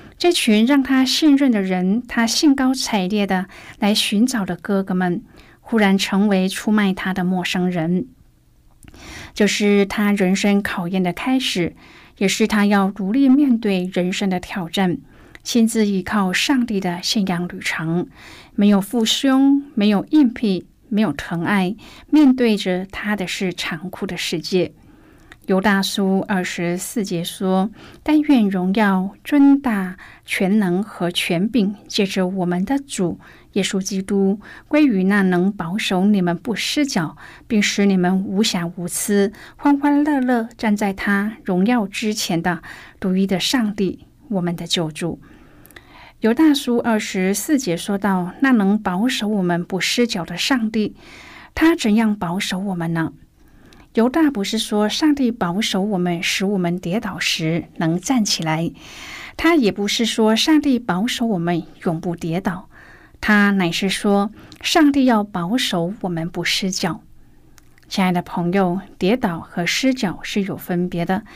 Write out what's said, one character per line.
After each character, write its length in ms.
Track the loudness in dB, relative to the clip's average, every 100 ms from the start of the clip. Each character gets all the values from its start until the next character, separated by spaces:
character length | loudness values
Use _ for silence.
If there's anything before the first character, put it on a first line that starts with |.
| -20 -2
这 160 | 0
群 320 | 2 2 4 4
让 180 | 2
他 220 | 2 2 2
信 320 | 2 4 6
任 120 | 4
的 120 | 2
人， 420 | 0 0 0 -2 -2
他 200 | -2 -2
兴 260 | 2 2
高 200 | 4 2
采 340 | 0 -2 -2 0
烈 180 | 0 0
地 200 | -2 -4 -12 -20 -2
来 140 | 0
寻 320 | 0 0 2 2
找 180 | 0
的 120 | -4 -6
哥 280 | -2 -2
哥 100 | 0
们， 300 | 0 0 -2 -6 -20 -20 -20
忽 160 | -4 2
然 180 | 4 2
成 320 | 2 0 2
为 220 | 2 0
出 220 | -2 0
卖 200 | 0 0
他 220 | -2 -4
的 100 | -4
陌 220 | -2 -2 -2
生 240 | -2 -2
人。 380 | -2 -2 -2 -4 -12 _ _ _ _ _ _ -20 -20 -20 -18 -12
这 120 | -2 0
是 380 | 2 2 2 2
他 260 | 0 0
人 240 | 2 2 2
生 260 | 2 0
考 260 | 0 -6 -4
验 160 | -2
的 100 | -2
开 260 | -2 -2 -2
始， 360 | 0 -2 -2 -6 -20 -20 -20 -4
也 100 | -2
是 200 | 0 0
他 180 | 2 2
要 260 | 2 0
独 200 | -2 -2
立 180 | 2 4
面 280 | 6 4 2
对 300 | 0 0 -2
人 180 | -2 -2
生 160 | -2 -2
的 120 | -2
挑 280 | -4 -8 -4
战， 300 | 0 0 -2 -8 -20 -20 -16
亲 220 | -2 2 2
自 200 | 2 0
依 180 | 0
靠 300 | -2 0 0
上 320 | 0 0 0 0
帝 140 | -2
的 200 | -4 -4
信 240 | -4 -2 -2
仰 200 | -2 -4
旅 120 | -8
程。 480 | -8 -6 -2 -2 -4 -10 -20 -20 -8
没 140 | 2 4
有 140 | 4
父 240 | 2 -2 -2
兄， 580 | 0 2 4 4 4 0
没 140 | 0 2
有 180 | 2 2
应 200 | 4 4
聘， 340 | 2 -2 -2 -6 _ _
没 100 | 0
有 140 | 0
疼 320 | -2 -6 -4 0
爱， 280 | 0 0 -4 -14 -20 2
面 260 | 6 6 6
对 220 | 2 2
着 280 | -2 -4 -6
他 240 | -8 -6 -4
的 100 | -6
是 280 | -4 -4
残 360 | -4 -8 -8 -10
酷 160 | -8 -8
的 120 | -6
世 240 | -6 -6
界。 320 | -2 -2 -2 -6 -20 -20 -20 -20 -20 -12 -2
犹 120 | 0
大 220 | 2 2
书 420 | 0 -2 0 0 0
二 160 | -2
十 340 | -4 -4 -4 -4
四 260 | -6 -6
节 200 | -4 -4
说 480 | -6 -4 0 0 -2 -6 -20 -8
：“但 180 | 0 2
愿 260 | 4 4 4
荣 260 | 0 0 2
耀、 400 | 2 2 -2 -8
尊 360 | 0 6 6 6
大、 380 | 2 -4 -4 -10 -18 -20 -8
权 340 | -2 2 2
能 240 | 2 0
和 260 | -4 -4 -4
权 380 | -4 -2 0 0
柄， 280 | 0 0 -2 -6
借 180 | -2 -2
着 220 | 0 -2
我 180 | -2 -2
们 180 | -2
的 140 | 0 -2
主 420 | -4 -4 -4 -4 -14 -20 -6
耶 100 | -4
稣 180 | -2 -2
基 200 | -4 -6
督， 380 | -2 2 2 0 -6 -20 -2
归 180 | 4 4
于 200 | 4 2
那 180 | 4
能 280 | 4 4 2
保 260 | -2 -4 -4
守 280 | -2 2 4
你 160 | 4
们 160 | 2 -2
不 160 | -4
失 320 | -6 -4 -2 0
脚， 320 | -2 -4 -8 -20 -20 -2
并 140 | 0
使 240 | 0 2 2
你 120 | 2
们 260 | 2 0
无 200 | 0 0
瑕 240 | 0 -2 -6 -6
无 120 | -8
疵、 460 | -6 0 2 0 -2 -18 -2
欢 220 | 2 2
欢 240 | 2 2
乐 180 | 2 0
乐 260 | 2 0 -2 -4
站 200 | -2 0
在 160 | 0
他 440 | -2 -2 0 -2 -6
荣 220 | -2 0 2
耀 220 | 2 0
之 260 | -4 -4
前 280 | -4 -2 -2
的 200 | -2 -4 -8 -20 -20 -8
独 160 | -2 0
一 100 | 0
的 140 | 0
上 340 | 0 0 0
帝， 320 | -2 -4 -4 -14 _ -8
我 140 | -4
们 140 | -2 -4
的 120 | -4
救 240 | -4 -4
主。” 280 | -4 -8 -8 -14 -20 -20 -20 -20 -20 -20 -20 -20 -2
犹 100 | 0 4
大 180 | 4
书 240 | 4 0 0
二 220 | 0 0
十 340 | -2 -2 0
四 240 | 0 0 0
节 180 | 0 -4
说 220 | -4 -2
到： 360 | 0 0 -2 -2
“那 100 | 2
能 280 | 4 4 2
保 280 | 0 -2 -2
守 200 | -2 -2
我 140 | 0
们 240 | 0 0 -2
不 160 | -4
失 240 | -2 0 0
脚 180 | -2
的 140 | -8 -6
上 320 | -2 0 0
帝， 260 | -2 -4 -6 -20 -20 -20 -20 -14 0
他 200 | 2 2
怎 200 | 2 2
样 200 | 2 -2
保 240 | -4 -6
守 200 | -4 -6
我 160 | -4 -4
们 180 | -2
呢？” 180 | -2 -4 -6 -20 _ -20 -20 -20 -20 -4 0
犹 120 | 2
大 220 | 4 2
不 140 | 0
是 160 | -4 -4
说 280 | -2 0 0
上 280 | 2 2 2
帝 160 | 0
保 280 | -2 -4 -2
守 220 | -2 -2
我 160 | -2 0
们， 240 | -2 -2
使 240 | -4 -2 -2
我 120 | 0
们 180 | 0 -2
跌 220 | -4 -4
倒 180 | -6 -6
时 480 | -4 -2 -2 -2 -4 -4
能 220 | -2 -2
站 240 | 0 0
起 200 | 0 -2
来； 280 | -2 -2 -4 -8 -18 -18 -16 -16 -14 -2
他 200 | 2 4
也 160 | 2
不 160 | 0 -2
是 180 | -2 -2
说 300 | 2 2 2
上 260 | 4 4
帝 160 | 4 0
保 300 | 0 -2 -2
守 180 | -2 -2
我 140 | 0
们 240 | 0 -2 -4 -6
永 160 | -4 -4
不 160 | -4 -6
跌 240 | -4 -4
倒； 300 | -4 -6 -10 -20 -20 -20 -20 -6
他 300 | 2 4 4
乃 220 | 2 0
是 180 | -2 -4
说 420 | -2 0 2 0 -6 -20 -10
上 300 | 0 4 4
帝 140 | 4 4
要 180 | 2
保 340 | 0 -4 -2 -2
守 340 | -2 -2 -2 -4
我 60 | -6
们 220 | -4 -4
不 140 | -6
失 260 | -4 -2 -4
脚。 320 | -2 -4 -4 -12 -20 -20 -20 -20 -20 -20 _ -6
亲 140 | 0
爱 80 | 0
的 100 | 0
朋 320 | -4 -4 0
友， 260 | 2 0 -2 -8 -2
跌 180 | 0 0
倒 240 | -2 -6
和 240 | -8 -6 -4
失 280 | 0 0
脚 260 | 0 -4 -6
是 220 | -6 -4
有 120 | -4 -6
分 320 | -4 -4 -2
别 160 | -4
的。 200 | -2 -4 -6